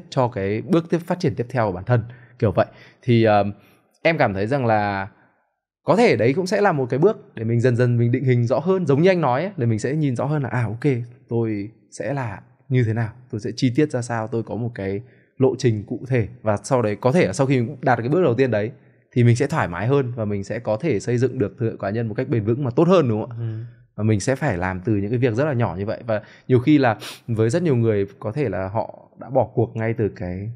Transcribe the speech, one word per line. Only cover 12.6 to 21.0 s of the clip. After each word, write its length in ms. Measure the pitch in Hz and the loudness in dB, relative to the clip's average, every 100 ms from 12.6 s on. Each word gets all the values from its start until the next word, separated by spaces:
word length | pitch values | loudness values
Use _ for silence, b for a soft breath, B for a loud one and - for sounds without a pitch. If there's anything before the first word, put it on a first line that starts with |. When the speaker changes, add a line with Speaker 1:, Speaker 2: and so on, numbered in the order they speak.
| - | -2
Speaker 1:
như 140 | 127 110 | 0 2
thế 60 | |
nào, 160 | 113 110 - - | 0 -4 -8 -12
tôi 100 | 110 | -10
sẽ 80 | 101 - | -8 -2
chi 180 | 131 123 | 0 2
tiết 160 | 151 | 0
ra 100 | 127 | -2
sao, 260 | 120 117 110 | -4 -6 -4
tôi 160 | 117 | -6
có 120 | 107 101 | -6 -6
một 160 | 120 117 | -6 -6
cái 260 | 98 101 b b b - | -6 -6 b b b 0
lộ 180 | 131 - | 0 2
trình 260 | 127 107 98 | 0 0 -4
cụ 180 | 120 120 | -10 -2
thể, 180 | 127 98 - | -2 -2 -4
và 160 | 107 104 | -2 -2
sau 180 | - 131 | 0 0
đấy 140 | 107 101 | 0 0
có 100 | 123 | 2
thể 160 | 170 139 | 2 2
là 60 | |
sau 140 | - 139 | 2 0
khi 140 | 135 | 2
mình 160 | 117 151 | 0 -2
đạt 160 | 135 120 | 0 0
được 60 | |
cái 60 | 117 | 2
bước 140 | 165 | 2
đầu 100 | 160 113 | 2 2
tiên 160 | 131 | 2
đấy 200 | 107 107 b b b _ | 0 -2 b b b _
thì 100 | 127 | 4
mình 120 | 120 117 | 4 4
sẽ 120 | 135 | 2
thoải 200 | 156 92 | 0 -2
mái 200 | 85 110 | -2 0
hơn 240 | 139 127 120 | 0 0 -4
và 100 | 104 | -4
mình 180 | 104 | -4
sẽ 160 | 95 113 | -6 -6
có 180 | 113 107 | -4 -2
thể 180 | 165 | 0
xây 180 | 101 | -2